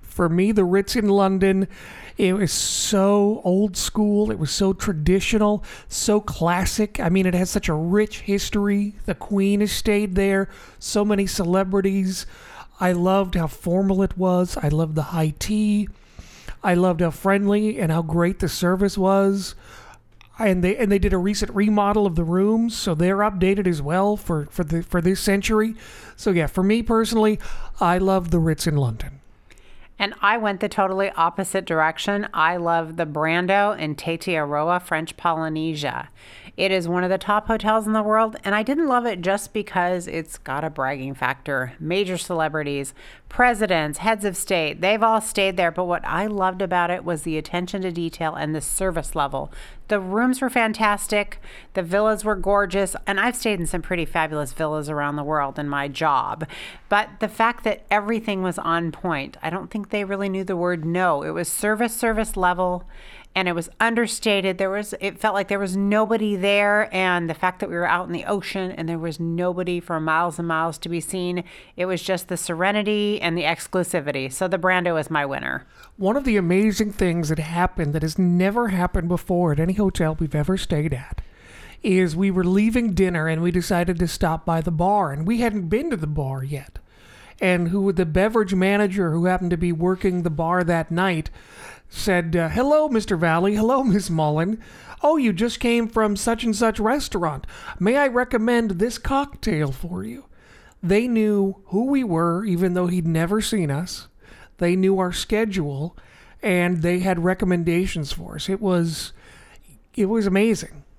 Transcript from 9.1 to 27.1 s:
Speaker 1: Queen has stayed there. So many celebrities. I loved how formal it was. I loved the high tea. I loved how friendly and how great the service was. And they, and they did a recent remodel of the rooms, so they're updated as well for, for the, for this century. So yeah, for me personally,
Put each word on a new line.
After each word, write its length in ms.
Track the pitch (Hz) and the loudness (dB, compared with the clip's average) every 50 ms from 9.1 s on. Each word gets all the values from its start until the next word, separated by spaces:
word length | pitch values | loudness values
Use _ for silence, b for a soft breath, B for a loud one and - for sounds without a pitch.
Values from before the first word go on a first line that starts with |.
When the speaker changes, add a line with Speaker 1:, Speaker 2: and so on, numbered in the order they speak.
| 190 | -6
Speaker 1:
Queen 440 | - - - 208 196 196 196 202 202 | -6 -4 -2 0 2 2 2 2 2
has 140 | 208 208 - | 2 0 0
stayed 420 | - - 220 208 202 208 202 180 | -2 0 2 2 2 0 0 0
there. 320 | 190 196 196 196 196 196 - B B B B B B | 0 2 2 2 2 0 -2 B B B B B B
So 240 | - - - 202 208 | -10 -4 0 0 2
many 240 | 208 208 196 196 185 | 2 2 0 0 -2
celebrities. 960 | - - 190 165 180 190 196 185 185 202 190 196 190 196 190 185 190 - - B B B B B B B B B - - | -2 -2 0 2 2 2 2 2 0 0 2 2 0 2 0 0 -2 -4 -8 B B B B B B B B B -8 -2
I 140 | 180 180 180 | 0 0 2
loved 420 | 175 175 185 190 196 196 185 180 | 2 2 2 2 2 2 2 0
how 120 | 180 165 156 | -2 -2 -2
formal 540 | - - - 175 170 185 196 190 190 185 | -4 -6 -2 0 0 2 2 2 2 2
it 160 | 196 185 - 180 | 2 0 0 0
was. 400 | 185 185 180 180 180 180 - - - | 0 2 4 2 2 0 -2 -2 0
I 60 | 147 | 0
loved 260 | 147 151 165 156 156 | 2 2 0 0 0
the 80 | 160 147 | -2 -4
high 300 | - 175 170 160 156 147 - | -2 -2 0 0 0 0 -4
tea. 520 | - - 214 214 214 208 208 208 208 190 B B B B B B B B B B B B B B - | -4 -2 0 0 2 2 2 2 0 -2 B B B B B B B B B B B B B B 0
I 100 | 196 175 | 2 2
loved 280 | 175 180 185 175 160 | 4 4 2 2 2
how 100 | 175 165 | 0 0
friendly 680 | 156 - - 196 196 196 202 202 202 208 214 214 214 - | 0 -2 0 2 2 4 4 2 2 2 2 0 0 0
and 120 | 190 160 | 0 0
how 100 | 156 165 | 0 0
great 380 | 165 156 156 170 175 175 190 - | 0 0 2 2 2 2 2 0
the 100 | 175 170 | -2 -2
service 480 | - - - 175 185 185 202 196 - 202 | -2 0 2 2 2 4 2 0 2 2
was. 580 | 185 190 196 196 196 196 196 196 185 - - B B B B B B B B B B _ _ - - - - - | 2 4 4 4 4 4 2 0 -2 -6 -12 B B B B B B B B B B _ _ -20 -20 -20 -8 -2
And 240 | 226 208 185 185 175 | 2 2 2 4 2
they, 120 | 180 202 277 | 2 2 2
and 140 | 247 202 | 2 2
they 60 | 202 202 | 4 4
did 160 | 180 208 190 | 4 4 2
a 60 | 185 | 2
recent 340 | 175 196 208 202 214 196 - | 2 0 0 -2 -4 -2 0
remodel 540 | 202 208 214 214 208 202 202 208 214 208 196 | 2 2 4 4 4 2 4 4 4 2 2
of 80 | 170 | 2
the 80 | 165 170 | 0 0
rooms, 520 | 160 170 185 190 208 220 226 226 233 220 | 2 2 2 4 4 4 2 2 0 -2
so 200 | - - 202 165 | -4 -2 -2 0
they're 220 | 151 170 180 196 196 | 2 2 2 4 2
updated 500 | 208 214 208 185 185 185 196 202 202 180 | 2 0 2 2 2 2 2 2 2 0
as 120 | 175 151 | 0 0
well 380 | 139 143 165 185 196 202 208 208 | -2 0 0 2 2 2 0 -2
for, 300 | - - 175 151 147 147 | -2 -2 -2 -2 -2 -4
for 140 | - - 175 | -4 -6 -4
the, 180 | 147 165 165 | -2 -2 -4
for 180 | 170 - - 180 | -2 0 -2 2
this 200 | 165 180 190 185 | 2 2 2 2
century. 560 | - - 196 196 196 - 220 214 214 226 220 B B B B B B B B | 2 2 2 2 2 2 2 2 2 2 -2 B B B B B B B B
So 160 | B - 220 | B 0 0
yeah, 160 | 190 170 160 143 | 2 2 2 0
for 160 | - - 185 | 0 0 2
me 180 | 196 214 233 | 4 4 2
personally, 560 | 226 - 233 226 226 220 | 2 2 2 2 2 2